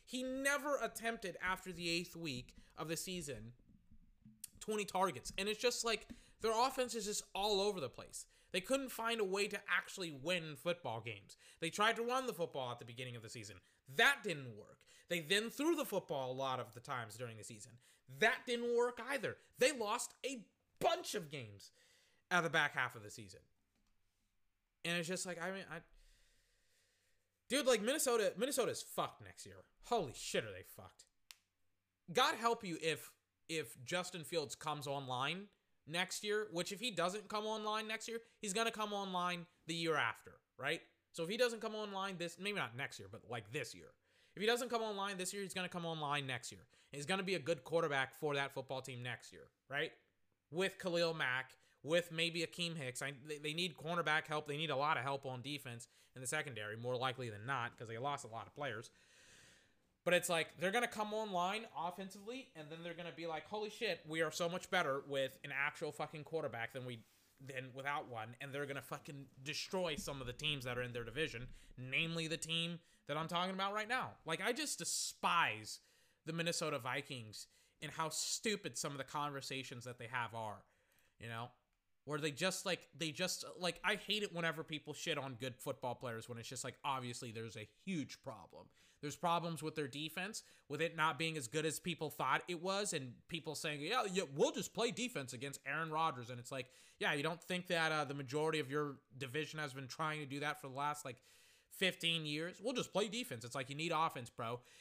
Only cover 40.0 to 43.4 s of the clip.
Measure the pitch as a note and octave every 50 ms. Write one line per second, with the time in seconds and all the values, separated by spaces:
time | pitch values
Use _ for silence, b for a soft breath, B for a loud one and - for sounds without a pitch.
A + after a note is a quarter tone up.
40 | B2 A2+ G#2+ - - - - - _ _ _ - B2 C#3+ E3 E3+ - - _ _
41 | _ _ - - E3 E3 A3 A#3 B3 A#3+ A#3 A3 A3+ A3 G#3+ G#3+ G#3+ G#3 G3 F#3+
42 | F#3+ G3 F#3+ E3 F3 E3+ - - F#3 G#3 G#3 F#3 C#3 A2+ A#2 B2 C#3 B2+ - -
43 | G2+ F#2+ A2 G2+ - G2 A#2+ A#2